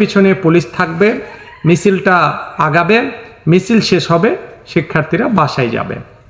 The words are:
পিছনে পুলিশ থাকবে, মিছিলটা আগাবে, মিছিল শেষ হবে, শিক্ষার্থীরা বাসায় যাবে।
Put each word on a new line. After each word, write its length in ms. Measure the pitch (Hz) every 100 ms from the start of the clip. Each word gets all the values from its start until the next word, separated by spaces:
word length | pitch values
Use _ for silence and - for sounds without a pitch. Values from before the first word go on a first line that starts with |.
পিছনে 300 | 208 202 196 190
পুলিশ 200 | 165 170 - -
থাকবে, 320 | 170 165 208 254 - - - -
মিছিলটা 520 | 156 175 202 190 156 180 147 - - - 156
আগাবে, 300 | 165 170 226 269 - - - 156
মিছিল 280 | 180 185 226 -
শেষ 140 | 175 -
হবে, 180 | 165 214 370 - - -
শিক্ষার্থীরা 540 | 170 147 160 151 175 269 190
বাসায় 320 | 147 - 120 113
যাবে। 200 | - 117 - -